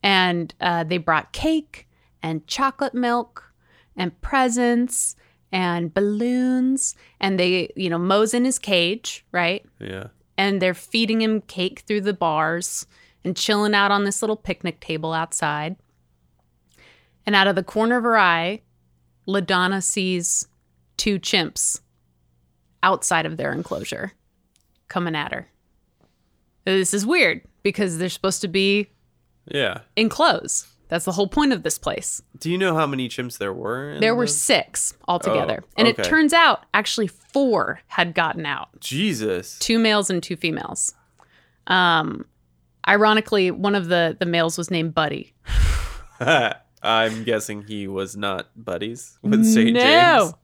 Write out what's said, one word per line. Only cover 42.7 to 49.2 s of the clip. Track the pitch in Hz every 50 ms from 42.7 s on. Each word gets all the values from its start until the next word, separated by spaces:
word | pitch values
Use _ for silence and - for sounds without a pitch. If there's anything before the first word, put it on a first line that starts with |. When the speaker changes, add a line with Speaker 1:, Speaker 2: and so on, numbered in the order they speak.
| _ _ -
Speaker 1:
ironically, | - 196 208 214 214 214 220 214 - 220 208 185 180
one | - - 185 202 202
of | 202 175 165
the, | 180 175 170 165 160 -
the | 185
males | 175 170 170 165 165 165 -
was | 170 -
named | 185 170 165 165 156
Buddy. | - 160 147 139 - - _ _ _ _ - - - - - - - - - - - - - _ -
Speaker 2:
<laughs> | 123 127 165 143 123 110 - - _ _ _ _ -
I'm | 95 113 113 113 113 110 110 113
guessing | 117 113 107 104 - 107 104 104
he | 104 110 104 101
was | 95 98 95 98 92 98
not | 101 101 101 95 92 - _ _
buddies | - 113 - 90 85 101 110 117 123 - - _ _